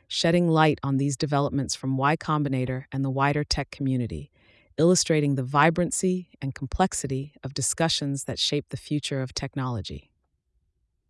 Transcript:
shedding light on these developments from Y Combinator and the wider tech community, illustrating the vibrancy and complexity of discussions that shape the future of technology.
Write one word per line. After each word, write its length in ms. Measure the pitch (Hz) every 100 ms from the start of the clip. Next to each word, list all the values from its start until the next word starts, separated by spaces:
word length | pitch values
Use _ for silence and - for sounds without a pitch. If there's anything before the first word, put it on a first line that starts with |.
| -
shedding 400 | - 170 175 175
light 320 | 160 156 147
on 140 | 139 135
these 200 | 139 139
developments 600 | 143 143 147 139 131 -
from 200 | 135 135
Y 200 | 139 160
Combinator 720 | - 151 143 131 127 131 131
and 140 | 135
the 60 | 135
wider 340 | 131 143 147
tech 260 | 147 - 139
community, 640 | - 135 131 117 80 - _ _ _ _ -
illustrating 600 | 165 180 - 156 147 135
the 80 |
vibrancy 840 | 127 143 156 170 170 - 185 185 180 -
and 100 | 135
complexity 800 | - 131 - 185 - 135 135 143 -
of 100 | 135
discussions 680 | - 131 - 165 - 143 139
that 160 | - 131
shape 260 | - 147 -
the 60 | 131
future 460 | - 147 - 139
of 100 | 131
technology. 760 | - 139 - 127 120 85 71 - _ _ _ _ _ _ _ _ _